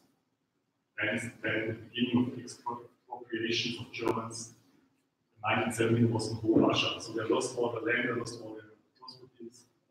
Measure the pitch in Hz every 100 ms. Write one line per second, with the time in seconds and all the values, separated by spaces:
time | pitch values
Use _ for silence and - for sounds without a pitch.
0 | _ _ _ _ _ _ _ _ _ -
1 | 110 117 113 - - 113 110 110 - -
2 | 120 120 123 - - - - - - _
3 | - 120 120 113 117 117 120 113 - -
4 | 113 117 113 - - - _ _ _ _
5 | _ _ _ _ 107 117 117 - 113 117
6 | 117 113 - 113 - - - - - -
7 | - - - - - - 120 113 110 123
8 | 123 117 113 117 110 107 107 - _ _
9 | 127 - - - 117 - - _ _